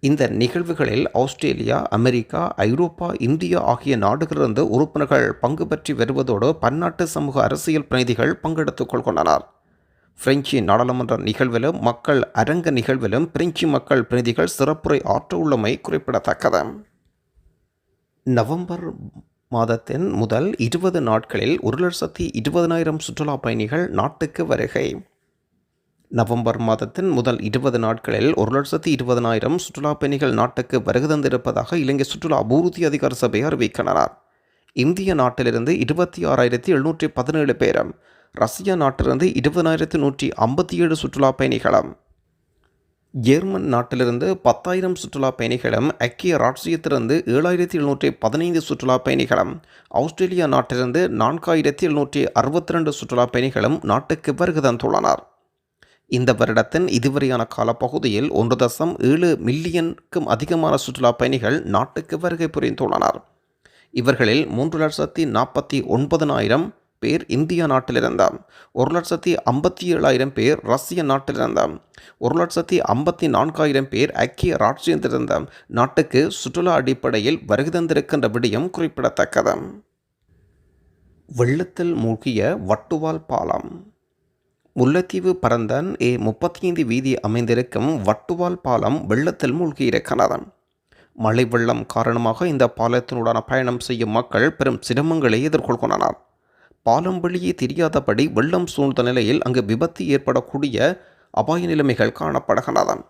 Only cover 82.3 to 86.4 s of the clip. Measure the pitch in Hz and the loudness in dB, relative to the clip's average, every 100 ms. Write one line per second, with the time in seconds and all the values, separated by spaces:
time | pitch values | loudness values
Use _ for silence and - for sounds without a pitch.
82.3 | 110 104 196 92 - - 160 160 160 160 | 0 0 -2 -2 -2 -2 -4 -2 -6 -2
83.3 | 131 - - - 175 202 _ _ _ _ | -2 0 -4 -4 -16 -20 _ _ _ _
84.3 | _ _ _ _ - 123 160 180 190 180 | _ _ _ _ 0 2 2 0 -2 -2
85.3 | 185 117 117 110 123 180 - 123 123 110 | 0 2 0 0 -2 -4 0 0 2 -2
86.3 | 107 | -2